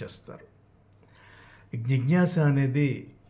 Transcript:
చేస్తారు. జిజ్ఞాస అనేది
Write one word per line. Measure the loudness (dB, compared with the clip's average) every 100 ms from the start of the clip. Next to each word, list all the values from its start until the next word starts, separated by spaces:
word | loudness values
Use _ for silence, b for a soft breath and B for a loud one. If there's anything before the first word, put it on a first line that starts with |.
చేస్తారు. | -12 -14 -16 -20 -20 _ _ _ _ _ B B B B B B B -8
జిజ్ఞాస | -2 0 2 2 2 2
అనేది | 2 2 2 2 0 -2 -10 -20